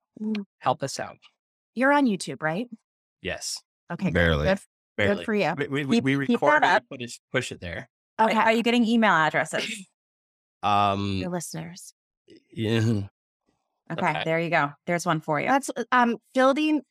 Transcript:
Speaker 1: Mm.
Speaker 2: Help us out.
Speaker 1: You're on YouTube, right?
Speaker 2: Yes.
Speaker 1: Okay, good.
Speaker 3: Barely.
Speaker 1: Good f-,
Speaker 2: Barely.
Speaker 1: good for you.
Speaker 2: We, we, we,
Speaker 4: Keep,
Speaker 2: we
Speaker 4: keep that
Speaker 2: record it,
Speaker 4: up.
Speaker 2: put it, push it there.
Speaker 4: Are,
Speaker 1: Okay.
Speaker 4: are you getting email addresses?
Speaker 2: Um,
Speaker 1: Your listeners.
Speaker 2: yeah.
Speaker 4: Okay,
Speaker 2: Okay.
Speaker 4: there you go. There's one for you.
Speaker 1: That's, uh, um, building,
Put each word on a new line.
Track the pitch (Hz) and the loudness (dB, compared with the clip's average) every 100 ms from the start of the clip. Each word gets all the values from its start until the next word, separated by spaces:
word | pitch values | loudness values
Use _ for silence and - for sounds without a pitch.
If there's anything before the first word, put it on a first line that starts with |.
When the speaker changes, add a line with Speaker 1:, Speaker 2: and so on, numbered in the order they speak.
| _ - | _ -10
Speaker 1:
Mm. | 214 208 196 _ | -6 -6 -8 _
Speaker 2:
Help | 131 127 | -2 -2
us | 135 - | -4 -8
out. | 101 - _ _ _ _ _ | -12 -14 _ _ _ _ _
Speaker 1:
You're | 220 262 | 0 2
on | 285 262 | 4 2
YouTube, | 180 - 135 | 0 -4 -6
right? | 156 170 247 - _ _ _ _ | -4 -4 -6 -14 _ _ _ _
Speaker 2:
Yes. | 90 - - - - _ - | -8 -8 -8 -12 -14 _ -14
Speaker 1:
Okay, | 170 185 | -6 0
good. | |
Speaker 3:
Barely. | 87 85 76 | 2 4 4
Speaker 1:
Good | 78 | 2
f-, | 196 - _ _ - | -2 -6 _ _ -2
Speaker 2:
Barely. | 202 196 | 0 0
Speaker 1:
good | |
for | 202 | -2
you. | 208 156 156 | -2 0 -2
Speaker 2:
We, | 143 | -4
we, | 139 139 | -4 0
we, | 233 | 2
Speaker 4:
Keep, | 135 139 | 2 0
Speaker 2:
we | 135 | 0
Speaker 4:
keep | 233 | 2
that | - | 4
Speaker 2:
record | 302 | 4
it, | 190 | 4
Speaker 4:
up. | 180 - | 2 0
Speaker 2:
put | 135 | -10
it, | 120 - _ | -12 -14 _
push | 131 123 | -4 -4
it | 127 | -8
there. | 90 85 - _ _ - | -10 -10 -14 _ _ 0
Speaker 4:
Are, | 220 | 2
Speaker 1:
Okay. | 220 | 2
Speaker 4:
are | 214 | 2
you | 233 | 2
getting | 233 240 | 2 2
email | 220 233 220 | 2 4 4
addresses? | 165 156 151 127 151 - 202 190 _ _ _ _ _ _ _ | 4 2 0 -2 -4 -6 -10 -14 _ _ _ _ _ _ _
Speaker 2:
Um, | 101 101 101 101 101 95 | 0 2 2 2 -2 -2
Speaker 1:
Your | 180 | -4
listeners. | 175 - 160 165 185 - - _ _ _ - _ | -6 -8 -12 -14 -16 -20 -20 _ _ _ -20 _
Speaker 2:
yeah. | - 107 113 110 104 98 _ _ _ _ _ _ _ - | -6 0 0 0 -2 -6 _ _ _ _ _ _ _ -12
Speaker 4:
Okay, | 165 175 | -4 -2
Speaker 2:
Okay. | 151 | -2
Speaker 4:
there | 160 165 | 0 0
you | 170 | 0
go. | 165 143 - - | 0 0 -4 -4
There's | 170 180 | -2 0
one | 156 | -2
for | - 147 | -2 -2
you. | - | 0
Speaker 1:
That's, | 269 285 | 0 -2
uh, | 254 - | -8 -2
um, | 247 240 226 _ | 2 2 0 _
building, | 262 262 277 311 302 - | 2 2 2 0 0 -4